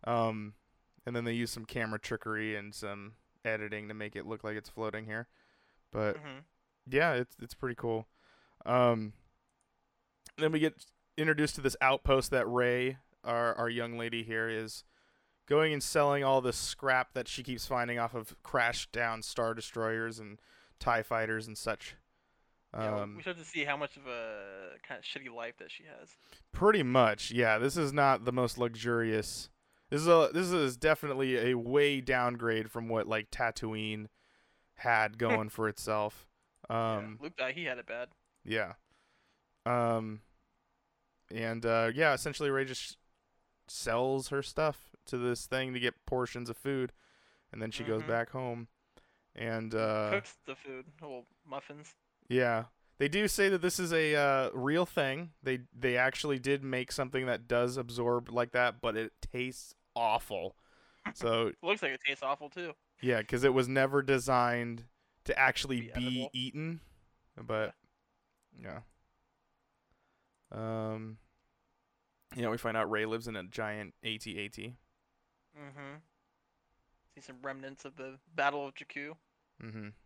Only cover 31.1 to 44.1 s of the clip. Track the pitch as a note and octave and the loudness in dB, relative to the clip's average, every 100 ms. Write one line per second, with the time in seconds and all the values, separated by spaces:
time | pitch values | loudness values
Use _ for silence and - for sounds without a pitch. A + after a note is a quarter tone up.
31.1 | C3 C3+ B2+ A#2+ B2 A#2 C#3 D3 C#3 B2+ | -2 2 2 2 2 2 4 6 4 2
32.1 | C3 B2 A#2+ A#2 A2 A2 A#2 A2+ A2+ - | 2 2 0 0 0 0 -6 -2 0 0
33.1 | A2 G#2 - A#2+ - A2+ A2 G#2+ G#2+ G#2+ | -2 -2 -2 -2 -2 -4 -4 -4 -4 -8
34.1 | _ _ _ _ _ _ - B2 A#2 G#2+ | _ _ _ _ _ _ -6 2 4 4
35.1 | A2 A#2 A2 G#2+ - A2 G#2 - G#2+ G#2+ | 2 2 2 0 -2 -2 -2 -2 0 0
36.1 | - - _ _ _ - A#2 A2+ A2 G#2+ | -4 -20 _ _ _ -6 -2 0 -2 -4
37.1 | G#2+ D3 - C3 C#3 E3 B2 - A#2 B2 | -10 -12 -4 -4 -2 -6 -6 -8 -10 -10
38.1 | _ _ _ - A2 G2 - _ _ _ | _ _ _ -4 -2 -2 -6 _ _ _
39.1 | _ _ _ _ _ - A#2+ A#2 A2+ A2 | _ _ _ _ _ -2 2 2 2 -2
40.1 | G#2+ _ _ _ _ _ _ _ _ _ | -10 _ _ _ _ _ _ _ _ _
41.1 | _ _ A2+ A2+ A2+ A#2 A2+ A2+ A#2+ D#3 | _ _ -6 -4 -2 2 4 4 4 4
42.1 | C3 D#3 C#3+ D3 C3+ C3+ B2+ - - _ | 4 0 -2 0 0 0 -4 -10 -14 _
43.1 | _ _ _ _ _ _ - - A2+ B2+ | _ _ _ _ _ _ -8 -2 0 2